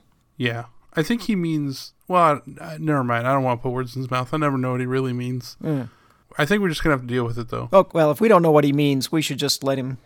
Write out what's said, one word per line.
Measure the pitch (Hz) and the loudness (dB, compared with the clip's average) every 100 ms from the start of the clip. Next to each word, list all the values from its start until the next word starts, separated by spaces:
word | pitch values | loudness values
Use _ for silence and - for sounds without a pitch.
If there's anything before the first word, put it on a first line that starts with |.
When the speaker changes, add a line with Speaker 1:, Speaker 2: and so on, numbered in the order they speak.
| _ _ _ - | _ _ _ -6
Speaker 1:
Yeah. | 120 117 117 - - | -6 -6 -10 -20 -6
I | - | -4
think | 156 233 | -2 -2
he | - | -2
means, | 196 165 151 143 131 - _ - | -2 -2 -2 -4 -8 -14 _ -2
well, | 180 160 143 - - | 2 4 2 -4 -16
uh, | 165 156 | -14 -6
never | 156 143 | -2 0
mind. | 123 117 123 | 0 0 0
I | |
don't | 139 | 0
wanna | 127 120 | 0 -2
put | 131 | -4
words | 123 127 131 | -4 -6 -8
in | |
his | 131 | -4
mouth. | 127 127 | -4 -4
I | 156 | -2
never | 147 135 | 0 0
know | 127 | -2
what | 123 | -2
he | 127 | -2
really | 131 131 | -2 -2
means. | 123 123 127 - - | -4 -6 -8 -10 -10
Speaker 2:
Yeah. | 160 143 117 - _ _ _ - | -6 -4 -6 -14 _ _ _ -4
Speaker 1:
I | |
think | 147 208 | 0 0
we're | 190 | 0
just | 151 | 0
gonna | 160 | 0
have | 135 | 0
to | 123 | -2
deal | 123 | -2
with | 117 117 | -2 -4
it, | 113 | -6
though. | 117 120 | -8 2
Speaker 2:
Oh, | 190 - | 4 4
well, | 170 151 | 4 2
if | 147 | 4
we | 226 | 6
don't | 196 | 6
know | 165 | 6
what | 151 | 6
he | 147 | 6
means, | 143 143 135 131 | 4 2 2 0
we | 160 | -2
should | 147 139 | -2 -2
just | 143 - | -2 -2
let | 139 135 | -2 -4
him | 127 131 | -6 -10